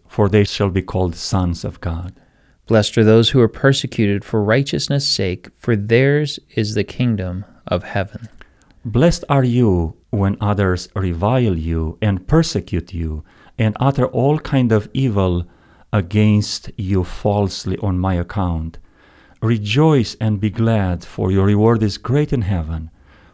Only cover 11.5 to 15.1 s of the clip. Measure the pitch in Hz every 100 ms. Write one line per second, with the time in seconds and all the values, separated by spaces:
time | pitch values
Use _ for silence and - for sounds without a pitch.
11.5 | 85 80 82 78 - 104 95 - 156 160
12.5 | - - 110 - 87 80 78 - _ -
13.5 | - 110 104 131 127 127 123 135 151 -
14.5 | 135 120 110 - 131 131